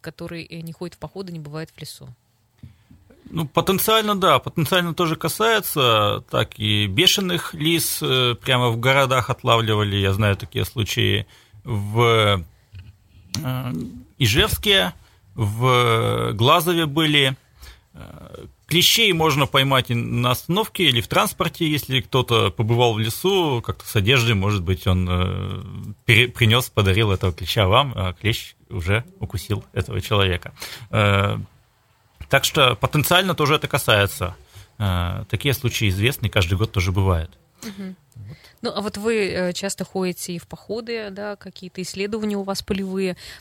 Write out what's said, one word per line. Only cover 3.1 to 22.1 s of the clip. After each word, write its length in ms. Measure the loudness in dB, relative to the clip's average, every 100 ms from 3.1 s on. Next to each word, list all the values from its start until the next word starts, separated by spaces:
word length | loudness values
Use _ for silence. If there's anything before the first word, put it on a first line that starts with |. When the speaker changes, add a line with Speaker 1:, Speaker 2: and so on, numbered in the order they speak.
| _ -10
Speaker 2:
Ну, 160 | -6 -2
потенциально, 680 | 0 2 2 2 2 2 2
да, 220 | 4 4
потенциально 560 | 2 -4 0 0 0
тоже 220 | 0 0 0
касается, 1080 | -4 0 2 2 0 2 4 4 2 0 -2
так 300 | -2 -2 -2
и 260 | -2 0 0
бешеных 680 | 0 0 0 -2 -4 -6 -4
лис, 420 | -2 0 -2 -4
э, 320 | -2 0 0 -2
прямо 340 | 0 0 2
в 100 | 0
городах 520 | 2 2 2 0 -2
отлавливали, 640 | -2 2 2 2 2 2 2
я 180 | 0
знаю 240 | 2 2 0
такие 260 | -4 -6
случаи, 600 | -4 -4 -4 0 0 0 -4 _ _ -16
в, 800 | -8 -6 -2 2 4 4 4 2 -4 _ _ -20 -20 -20 _ -20 -12 -8
э, 300 | -6 -6 -6 -8 -10 -14 -12 -2
Ижевске, 760 | 2 4 2 0 2 2 2 -6 _ _ _
в 1000 | -4 -4 0 4 4 4 2 2 0 0
Глазове 520 | 2 4 4 4 2 2
были. 500 | 2 2 4 2 -2 _ _ -20 -20 _ -20
Э, 500 | -18 -18 -18 -18 -20 _ -2
клещей 440 | 2 4 4 4
можно 360 | 4 4 4 2
поймать 420 | 2 4 2 2
и 60 | -2
на 340 | -2 0 0
остановке 520 | 0 0 -2 -2 0 2
или 160 | 2
в 60 | 0
транспорте, 600 | 0 0 -2 -4 -2 -2
если 340 | -2 -2 -4
кто-то 500 | 0